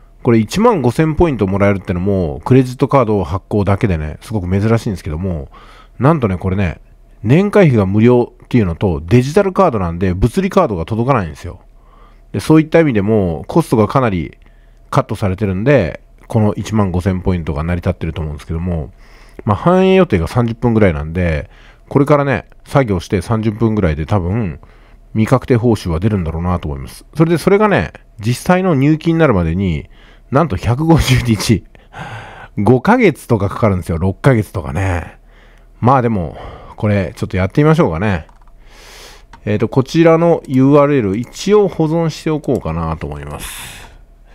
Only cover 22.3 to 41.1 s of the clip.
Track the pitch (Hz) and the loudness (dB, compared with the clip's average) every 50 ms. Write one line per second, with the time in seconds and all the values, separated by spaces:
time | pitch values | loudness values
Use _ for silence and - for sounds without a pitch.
22.3 | 123 92 - - - - - - - 143 135 107 98 87 - - 110 92 - - | -2 -2 -4 -8 -18 -20 -10 -2 0 0 2 2 -2 -4 -2 -2 -4 -4 -2 -2
23.3 | 117 110 107 113 104 107 117 110 110 104 95 82 73 73 78 - 104 101 82 87 | -2 0 0 -2 -2 0 0 0 0 0 0 0 0 -2 -2 -2 -2 -2 0 -2
24.3 | 98 120 113 85 73 - - - - - - - - - - - - 110 110 - | -2 -2 -4 -6 -8 -10 -16 -20 -20 -20 -20 -20 -20 -20 -18 -6 -2 -2 0 2
25.3 | 135 123 - - 127 117 110 123 110 - - 90 80 78 92 110 107 98 85 80 | 0 0 2 0 0 2 2 2 0 0 -2 -4 -2 -2 0 0 0 -2 -2 -4
26.3 | 80 82 85 90 90 85 - 78 69 67 65 60 - - - - - - 160 165 | -4 -4 -2 -2 -2 -2 -4 -6 -8 -8 -10 -14 -16 -20 -20 -8 -2 0 0 2
27.3 | 175 151 - 180 196 202 214 208 185 139 - 120 - - _ _ _ - 101 113 | 0 0 2 2 2 4 4 2 2 0 0 -4 -8 -16 _ _ _ -6 -4 -4
28.3 | 127 - - - 180 185 185 190 160 131 135 147 156 151 - 165 165 165 160 143 | -4 -2 0 0 0 2 2 2 2 2 2 2 2 2 0 0 2 2 2 4
29.3 | 110 90 85 80 82 92 101 92 80 69 - - - - - - - - - - | 4 2 0 0 0 0 0 -2 -2 -4 -6 -12 -18 -20 -20 -20 -20 -20 -8 -2
30.3 | 123 143 170 139 - 87 - 98 120 135 160 165 165 135 - 123 127 120 120 120 | 0 0 0 0 -2 -4 -2 -2 -2 2 4 4 4 4 4 2 2 2 2 0
31.3 | 110 95 - - 110 85 - - - - - _ - - - - - 107 - - | -2 0 0 0 0 0 -2 -8 -20 -20 -20 _ -20 -18 -16 -16 -16 -16 -18 -18
32.3 | - - - - - - 101 110 131 123 - 196 233 262 240 180 127 - - - | -20 -20 -20 -10 -8 0 2 4 4 4 4 2 2 4 4 2 0 -2 -2 -2
33.3 | 120 101 98 98 - - - 104 95 90 82 - 87 80 87 95 95 - - 143 | 0 0 0 -4 -2 0 0 0 0 0 -2 -4 -4 -2 -2 -2 -4 0 2 2
34.3 | 127 110 104 - - 95 73 65 67 104 95 95 90 82 78 - - _ _ - | 2 2 0 -4 -8 -8 -8 -6 -6 -4 -2 -2 -4 -4 -6 -10 -16 _ _ -20
35.3 | - - - - - - - _ - - 107 120 139 135 117 120 113 95 85 69 | -20 -20 -20 -20 -20 -20 -20 _ -10 -2 0 2 2 2 2 0 -2 -4 -4 -6
36.3 | - - - - - - - - - - - 104 104 101 95 - - - 107 95 | -10 -12 -16 -18 -18 -18 -20 -20 -8 -4 -2 0 0 0 -2 -4 -6 -8 -8 -4
37.3 | - 92 92 98 - 151 147 156 160 160 160 107 80 78 101 110 95 80 78 - | -2 -2 -2 0 2 2 4 4 4 4 2 0 0 -2 -2 -2 -2 -4 -6 -10
38.3 | - - - - - - - - - - - - - - - - - - - _ | -20 -20 -20 -20 -20 -20 -20 -20 -20 -20 -20 -20 -20 -20 -20 -20 -20 -20 -20 _
39.3 | - - - 107 107 101 117 107 - 139 127 - - 165 165 165 165 165 170 175 | -20 -10 -6 -4 -2 -2 -2 0 0 -2 -2 0 2 4 4 6 4 4 4 2
40.3 | 160 - - - 135 131 131 139 143 147 143 143 147 139 107 95 | 0 0 -2 -2 0 2 4 6 6 4 4 4 2 0 0 0